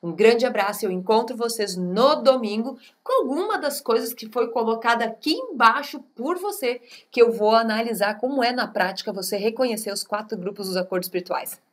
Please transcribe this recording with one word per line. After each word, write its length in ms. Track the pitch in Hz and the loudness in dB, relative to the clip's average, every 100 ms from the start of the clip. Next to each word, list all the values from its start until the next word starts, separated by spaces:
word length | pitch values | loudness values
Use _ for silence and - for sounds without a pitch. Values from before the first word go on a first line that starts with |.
Um 100 | 170 | -8
grande 320 | 160 220 233 | 4 6 6
abraço 400 | 247 214 196 208 | 2 0 -2 -2
e 20 | 208 | -4
eu 40 | |
encontro 440 | 185 185 220 240 | -4 2 2 2
vocês 400 | 233 233 226 208 | -4 -4 -2 -4
no 420 | 180 180 190 262 302 | -2 -2 4 4 4
domingo 640 | 247 262 220 208 240 254 - _ | 4 2 2 -4 -4 -8 -18 _
com 200 | - 523 | -2 0
alguma 340 | 285 285 415 403 | 0 -2 -2 -2
das 240 | 311 269 | -2 -4
coisas 320 | - 233 254 | 0 0 0
que 160 | - 220 | -10 -8
foi 200 | 240 233 | -4 -2
colocada 540 | 254 220 226 233 233 226 | 0 0 0 0 0 0
aqui 260 | 226 - | -4 -2
embaixo 720 | 370 523 302 220 254 285 294 - | -2 -4 4 4 4 -4 -12 -16
por 220 | - 254 359 | -10 -6 -4
você, 460 | 392 403 247 247 - - _ | -4 -4 -4 -4 -10 -20 _
que 120 | - | 4
eu 100 | 226 | 4
vou 220 | 208 208 | 6 4
analisar 640 | 226 226 214 226 208 202 214 | 4 4 0 -2 0 -2 0
como 260 | 254 285 | -2 0
é 80 | 240 | 0
na 160 | 247 214 | 0 -4
prática 460 | 208 185 190 - | 0 -2 -2 -8
você 240 | 196 190 202 | -6 -4 -2
reconhecer 520 | 208 226 262 214 214 | -2 0 -2 -2 -6
os 140 | 202 | -8
quatro 320 | - 208 214 214 | -6 -6 -6 -6
grupos 300 | 180 202 190 | -6 -6 -4
dos 100 | 185 | -4
acordos 300 | 185 185 180 | -2 -4 -4
espirituais. 520 | 185 180 156 - - _ | -8 -6 -8 -8 -14 _